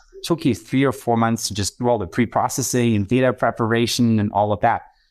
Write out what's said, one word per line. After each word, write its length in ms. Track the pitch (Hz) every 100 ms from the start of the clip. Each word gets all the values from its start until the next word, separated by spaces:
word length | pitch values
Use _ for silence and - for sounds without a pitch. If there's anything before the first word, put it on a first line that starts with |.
| _
It 80 | -
took 200 | - 156
you 120 | 139
three 280 | 107 - 131
or 80 | 135
four 260 | 127 123 113
months 300 | 113 113 -
to 40 |
just 240 | 101 95 -
do 100 | 120
all 120 | 113
the 80 | 85
pre-processing 880 | - 117 113 117 - 117 123 120
and 120 | 104 95
data 240 | 123 127
preparation 880 | - 120 - 113 117 113 - 117 107
and 120 | 104
all 200 | 101 104
of 100 | 101
that. 200 | 117 98 - _ _